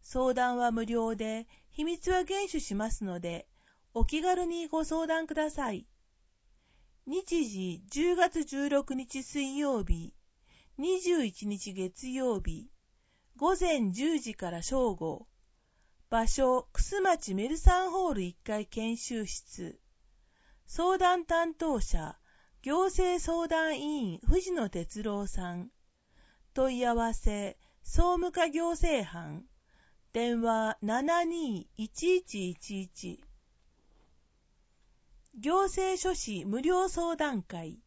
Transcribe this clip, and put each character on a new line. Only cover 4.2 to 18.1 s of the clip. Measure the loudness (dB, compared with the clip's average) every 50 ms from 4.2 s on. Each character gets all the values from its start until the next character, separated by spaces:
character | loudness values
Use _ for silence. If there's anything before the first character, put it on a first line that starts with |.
軽 | 2 2 2 2 0
に | -2 -2 -4 -4 -2
ご | -2 -2 -2
相 | 0 0 -2 0 0
談 | 0 -2 -2 -4
く | -2
だ | -2 -2 -2
さ | -2 -4 -4 -4 -4
い。 | -6 -10 _ _ _ _ _ _ _ _ _ _ _ _ _ _ _ _ _ _ _ _ _ _ _ _
日 | -6 -4 -4 -4 0 0 0 0 0
時、 | -2 -4 -4 -4 -4 -6 -10 -10
十 | -4 0 2 2 4
月 | 4 4 2 2 -2 -6
十 | -4 -4 -2 -2 2
六 | 2 2 0 0 -6
日 | -6 -6 -8 -10 -10
水 | -10 -8 -6 -4 -4 -4 -2 -2
曜 | 0 0 0 0 2
日、 | 0 0 0 0 -12 -16 -20 _ _ _ _ _ _ _ _ _ _ _ -6
二 | -2 0 0 0
十 | 2 2 2 2 2
一 | -2 -4 -6 -6
日 | -6 -6 -6 -8 -10 -6
月 | -6 -6 -6 -6 -10 -10 -8
曜 | -4 -2 0 0 0 0
日、 | -2 -4 -6 -6 -10 -16 -20 _ _ _ _ _ _ _ _ _ _ _ _
午 | 0 2 2 2 4
前 | 2 2 2 2 2 0
十 | 0 0 0 0 0 0
時 | -2 -4 -10
か | -8 -6 -6
ら | -6 -6 -6
正 | -2 0 2 2 2 0
午。 | -2 -4 -6 -6 -8 -12 _ _ _ _ _ _ _ _ _ _ _ _ _ _ _ _ _
場 | 0 2 4 4
所、 | 4 4 4 4 4 2 0 -4
楠 | 0 0 0 0 2 2
町 | 4 4 2 2 0 -4 -2
メ | -2 0 -2
ル | -2 8
サ | 8 10 10 10 2
ン | 0
ホ | 0 0 0
ー | 0